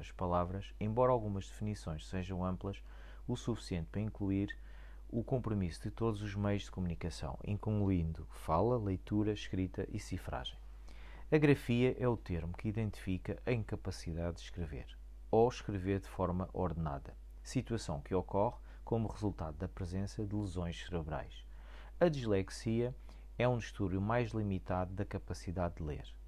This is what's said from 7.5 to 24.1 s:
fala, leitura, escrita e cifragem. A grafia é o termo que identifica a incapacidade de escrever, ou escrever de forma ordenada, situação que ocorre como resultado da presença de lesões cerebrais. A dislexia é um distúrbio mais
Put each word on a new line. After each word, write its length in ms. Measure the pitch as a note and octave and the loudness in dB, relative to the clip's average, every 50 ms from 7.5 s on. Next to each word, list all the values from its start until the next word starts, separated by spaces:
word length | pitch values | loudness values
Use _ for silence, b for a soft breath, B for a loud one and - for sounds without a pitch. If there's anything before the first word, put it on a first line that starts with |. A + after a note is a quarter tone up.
| G#2 - - G#2+ A2 G#2 G2+ G2 F#2+ E2+ D#2+ D#2+ D#2+ - E2 - | -2 0 0 2 2 4 6 6 6 4 4 2 -2 -4 -8 -10
fala, 480 | - - - E2 D#2 E2+ G#2 A#2+ B2 A#2 | -10 -8 0 2 4 4 6 4 4 2
leitura, 540 | G#2 G2 F#2 - - - G#2 G#2 G#2 G#2+ | 2 0 0 -2 -2 0 2 2 4 2
escrita 540 | G#2 - - - G#2+ F#2 F#2 F2+ - G2+ - - | 2 0 -2 -2 0 0 0 0 0 -4 -4 -4
e 80 | G#2+ G2+ | -4 -6
cifragem. 580 | - - F#2 - - - - - - - - - - B B B B B B B B B B B B B | -4 -4 -6 -4 -4 -4 -6 -4 -6 -6 -10 -10 -12 B B B B B B B B B B B B B
A 80 | D#3 D3+ | 4 6
grafia 580 | D3 D3 C#3 C#3+ - - A#2+ A#2+ B2+ B2+ - - | 8 8 8 6 6 2 6 6 6 6 6 4
é 80 | B2+ | 4
o 100 | B2 A2+ | 4 4
termo 400 | - - - F2 D#2+ D#2+ E2+ F2+ | 2 0 -2 -2 0 0 -2 -4
que 120 | - - A2 | -2 -2 -2
identifica 720 | G2+ A2+ A2 G2+ - - - G2 F#2 F2+ - - E2 - - | 0 0 0 -2 -2 -4 -2 0 0 0 0 -4 -6 -2 0
a 60 | A#2 | 0
incapacidade 840 | B2 A2+ G2+ - G#2+ - - F#2+ - - - F2 D#2+ E2+ E2+ F2 E2 | 2 2 0 -2 -4 -4 -2 -4 -4 -4 -4 -4 -2 0 0 0 -2
de 60 | - | -4
escrever, 440 | - - - F2+ E2 D2 C#2+ B1 - - - - - - - - - - | -8 -8 -6 -4 -4 -4 -4 -8 -8 -10 -12 -14 -14 -14 -14 -12 -2 4
ou 180 | G#2 A2+ A#2 B2 | 8 8 8 8
escrever 520 | - - - - G2+ F#2+ F2+ F#2+ G2 F#2+ | 6 0 -4 -2 -2 0 2 2 2 2
de 80 | - - | 0 -4
forma 400 | - - F#2 F2 F2 F#2 F#2 - | -2 0 2 2 2 0 -2 -2
ordenada, 640 | - - F#2 E2 D#2+ E2+ D#2+ D2+ - - - - - - - - - - | 0 0 0 0 2 0 0 0 -2 -4 -6 -10 -12 -14 -14 -14 -14 -14
situação 580 | - - - C3 A2+ - A#2 G#2+ - - D#2 C#2+ | -10 -2 -2 -2 0 0 -2 -2 0 -2 -4 -4
que 140 | - - F#2+ | -2 0 0
ocorre 420 | F2+ - - - G2 G#2+ B2 - - B B B B B | 0 2 2 2 4 4 4 2 -4 B B B B B
como 240 | - A#2 A2+ A2 - | 0 0 2 2 0
resultado 480 | - - G#2+ G2+ - - E2+ D#2 D2 | -2 0 0 0 0 0 -4 -4 -4
da 120 | D#2 F2+ F2 | -4 -4 -4
presença 580 | - - F#2+ E2+ F2+ F#2+ G2+ G2+ - A2+ G#2+ | -4 -4 -4 -2 -2 -2 -2 -2 -2 -4 -4
de 80 | G2 G#2 | -2 0
lesões 500 | G#2+ G#2 F#2 E2 F#2 E2+ E2+ D#2+ - - | 0 0 0 -2 -2 -2 -2 -2 -4 -6
cerebrais. 640 | - F2+ E2 D#2 D#2 D2+ C2+ - - - - - B B B B B B B B B B - | -2 -2 -2 -2 -2 -4 -4 -4 -6 -10 -12 -12 B B B B B B B B B B 6
A 100 | F3 F3 | 6 6
dislexia 840 | D3 C3+ A#2 G#2+ G2 F#2+ F#2 - - - - A2+ A2+ A#2 A#2+ B2 C3 B B B B B B B - - | 6 2 2 4 4 4 4 0 -4 -2 0 2 2 4 2 2 -2 B B B B B B B 0 2
é 100 | A#2+ B2 | 4 4
um 80 | B2 | 4
distúrbio 440 | A2+ G#2 - - - G2+ F2+ F#2 F#2+ | 2 -2 -6 -2 0 0 2 2 2
mais 320 | G2 A2 | 2 4